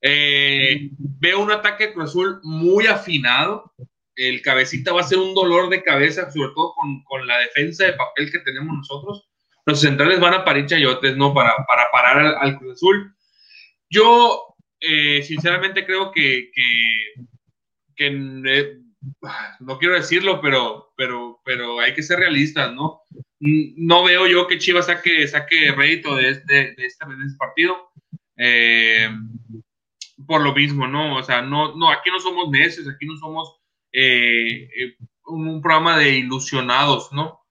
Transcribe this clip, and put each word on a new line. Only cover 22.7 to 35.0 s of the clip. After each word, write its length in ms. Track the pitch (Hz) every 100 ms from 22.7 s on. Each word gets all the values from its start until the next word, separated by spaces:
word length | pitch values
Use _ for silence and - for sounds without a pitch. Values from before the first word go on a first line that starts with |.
¿no? 280 | 123 156 - _ - - _
N-, 340 | 147 156 151 151
no 260 | 165 170
veo 240 | 180 180 185
yo 200 | 175 180
que 100 | 175
Chivas 300 | - 175 175
saque, 380 | 175 175 165 143
saque 420 | 147 143 165 151
rédito 440 | 139 143 160 156 139
de 160 | 127
este, 220 | 139 -
de 320 | 139 135 - 127
este, 200 | - 147
de 200 | 135 139
este 120 | 135
partido. 400 | 135 156 170 185 - _ _ - _ _
Eh, 720 | 123 120 117 117 113 113 113 110 110 113 113 110 - _ _ _ - _ 139
por 140 | 156
lo 120 | 143
mismo, 340 | 143 147 143 131
¿no? 280 | 139 156 131
O 80 |
sea, 180 | 127 123
no, 320 | 131 147 151 165
no, 120 | 165
aquí 200 | 151 -
no 100 | 185
somos 300 | 185 175 175
necios, 400 | 139 165 170 143
aquí 160 | 139 147
no 100 | 156
somos, 400 | 156 160 160 _ _ _ _
eh, 720 | 127 131 123 120 117 113 120
eh, 340 | 131 120 127 _